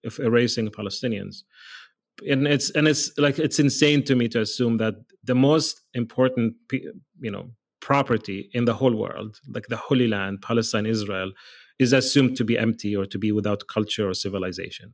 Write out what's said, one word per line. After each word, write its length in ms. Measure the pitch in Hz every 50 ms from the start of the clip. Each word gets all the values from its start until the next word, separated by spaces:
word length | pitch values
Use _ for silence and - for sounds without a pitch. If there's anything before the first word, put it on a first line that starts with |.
| -
of 140 | 127 - -
erasing 500 | 127 113 117 120 123 117 - 120 110 104
Palestinians. 760 | - - 104 98 - - - 120 110 95 95 98 95 - - _ _ - - - - - - - _ _ _ _ _ - - -
And 200 | 139 135 139 147
it's, 240 | 147 139 - -
and 160 | - 151 151 156
it's, 240 | 151 151 - - - -
like, 180 | 143 143 139 -
it's 220 | 160 156 - -
insane 420 | 143 135 - - 147 147 147 143 135
to 100 | - 135
me 120 | 123 117 113
to 120 | - 117
assume 360 | 110 - - - 123 117 117 110
that 180 | 110 110 107 - - _ _ _ -
the 120 | - 127
most 460 | 127 135 139 156 160 151 - - - _ _ -
important 600 | 120 117 113 - 127 131 127 127 123 117 113 117 - _ -
pe-, 160 | 139 131 - - - - - _ _ -
you 100 | 131 110
know, 220 | 101 95 - 127 113 _ _ _ _ _
property 680 | - - 139 113 113 - 120 107 - - 98 98 - - -
in 120 | 120 120
the 80 | 117 107
whole 220 | 113 135 127 113
world, 440 | 107 107 - - - - 110 107 - _ -
like 200 | 107 113 - -
the 100 | 120 -
Holy 300 | - - 139 127 123 113
Land, 340 | 107 101 98 98 98 98
Palestine, 460 | - - 117 117 110 - - 107 104 110
Israel, 440 | 113 110 104 104 98 92 92 95 92 - - - - - - _ _ -
is 140 | 131 117 135
assumed 420 | 131 - - - 143 135 123 131
to 80 | - 123
be 140 | 110 117 113
empty 360 | 113 113 113 - - 101 104
or 120 | 101 98
to 120 | 98 - 98
be 140 | 107 107
without 360 | 104 107 104 104 101 101 - -
culture 420 | - 110 107 104 - - 104 95
or 40 | 92
civilization. 800 | - - 98 98 95 92 92 87 90 87 95 - - - -